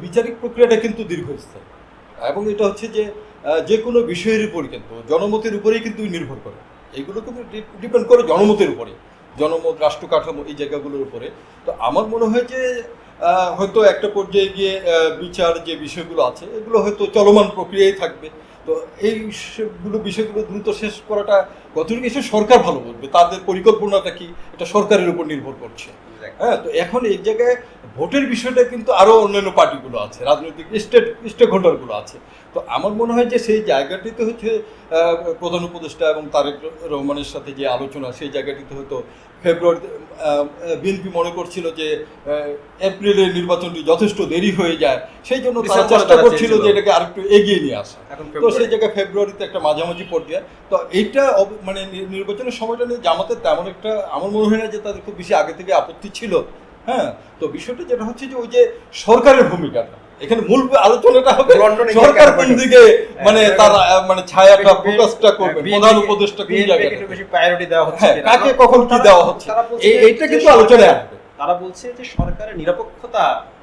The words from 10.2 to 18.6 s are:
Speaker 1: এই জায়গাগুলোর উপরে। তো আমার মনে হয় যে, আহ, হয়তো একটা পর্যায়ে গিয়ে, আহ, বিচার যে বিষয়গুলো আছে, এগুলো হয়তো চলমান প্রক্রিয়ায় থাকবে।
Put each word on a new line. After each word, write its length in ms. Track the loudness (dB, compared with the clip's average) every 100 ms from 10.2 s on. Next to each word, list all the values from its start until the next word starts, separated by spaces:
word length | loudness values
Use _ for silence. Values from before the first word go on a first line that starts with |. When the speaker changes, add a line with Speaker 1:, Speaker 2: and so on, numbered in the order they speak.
| -4 -10 -14
Speaker 1:
এই 60 |
জায়গাগুলোর 480 | -12 -10 -10 -10 -10
উপরে। 300 | -10 -12 -16 -18 -20 _ -12
তো 60 | -6
আমার 240 | -4 -2
মনে 220 | -4 -4 -2
হয় 200 | -2 -4
যে, 380 | -6 -6 -6 -12 -20 -20 -6
আহ, 340 | -2 0 -2 -4
হয়তো 280 | -4 2
একটা 240 | 2 2 -2
পর্যায়ে 360 | -6 -4 -2 -2 -2
গিয়ে, 240 | -6 -4
আহ, 300 | -2 0 0
বিচার 540 | -4 -10 -4 -2 -2 -6
যে 100 | -12
বিষয়গুলো 460 | -12 -14 -8 -2
আছে, 220 | -2 -4 -14
এগুলো 340 | -14 -4 -2
হয়তো 260 | -2 -4 -2
চলমান 420 | 2 4 4 2 -4
প্রক্রিয়ায় 380 | -6 0 0
থাকবে। 360 | 0 -6 -10 -18 -20 -20 -16